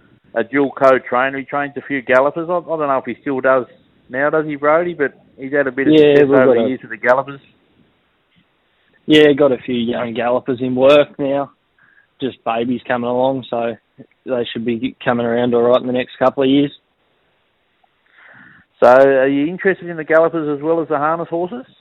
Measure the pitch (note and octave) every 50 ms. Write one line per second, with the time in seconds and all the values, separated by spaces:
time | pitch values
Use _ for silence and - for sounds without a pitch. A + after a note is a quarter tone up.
0 | _ _ _ _ _ _ - A#2 A2 G#2+ C3+ C#3+ C#3+ C3 - - C#3 C3 C3 B2
1 | - - B2 B2 C3 C3+ C3+ C3+ B2+ - D3 C#3+ C#3+ C#3 C3+ C3+ - - C#3+ C3+
2 | A2+ B2 B2+ C3 C3+ C#3+ C#3+ E3+ E3 E3 F3+ F3 D3+ C#3+ E3 D#3 D3+ C#3 C3+ B2+
3 | - - - - - C#3+ C3+ C3 C3 C3+ C3 C3 A#2+ - _ _ _ _ _ _
4 | _ - B2 C3 C#3+ D3+ D#3 D#3 D3+ D#3 D3 C#3 D3 D3 D#3 E3+ F3 F3 E3+ D3+
5 | C#3 B2+ - _ _ _ _ - C3+ C3 C#3+ C#3+ C#3 C3+ B2 C3+ C3+ D3 D#3 D#3
6 | D3 D3 C#3+ C#3+ D3 C3+ C#3+ C3+ C3 B2+ A#2+ A#2 A2+ A#2+ C3 A#2 - A#2 A2+ G#2
7 | A#2 A#2+ B2+ C3+ C3 C#3 C#3 C3+ _ _ _ _ _ _ _ _ _ _ _ _
8 | _ _ _ _ _ _ _ _ _ _ _ _ _ _ _ _ _ _ _ _
9 | _ - D#3 D3+ D3+ D3 C#3+ C3+ D3 C#3 B2+ A#2 - - B2 A#2+ A#2 A#2 A#2 A2+
10 | A#2+ A#2 A2+ A#2+ A#2 B2 B2 B2 - - B2+ A2+ C3 B2+ B2+ B2+ C3 C#3 D3 D3
11 | C#3+ - - - C#3+ C3+ C#3 C#3 C#3 - _ _ _ _ _ _ _ _ _ _
12 | _ _ _ - C#3 A#2+ - - - A#2+ A2+ A#2 A#2+ B2+ B2 A#2 - - B2+ A#2+
13 | A#2+ A#2+ B2 B2 B2+ C3+ C3+ C3 A#2+ - A#2+ A#2 A#2 A#2 A2 - _ _ _ -
14 | B2+ _ _ _ - C3 B2+ A#2+ A#2 - - A#2+ A2+ A#2+ A#2 A2+ B2+ C3 - -
15 | - C3 B2 A#2+ A#2+ A#2 A#2 A#2+ B2 B2 A#2+ A#2 A#2 B2 B2 B2 B2+ B2+ B2 B2+
16 | A#2+ - - - C3 C3 - C#3 C3+ C3 C#3 C#3+ C#3+ C#3+ - - _ _ _ _
17 | _ _ _ _ _ _ _ _ _ _ _ _ _ _ _ _ _ _ _ _
18 | _ _ _ _ - - - - - - - _ _ _ _ - - A#2+ B2+ C3+
19 | C#3 C#3 C3+ C3 C3 C#3 C#3 C#3+ C#3+ E3 F#3 F3 - G3 F3 - F3+ F3 E3+ D#3+
20 | D#3 D3+ D#3 D#3+ E3 E3 E3 E3 D3+ D3 D3 C#3 C#3+ D#3+ E3 E3 D#3 C3+ D#3 C#3
21 | D3 D#3 E3 E3+ E3 - E3 E3+ F3+ F3 A#3+ - - _ _ _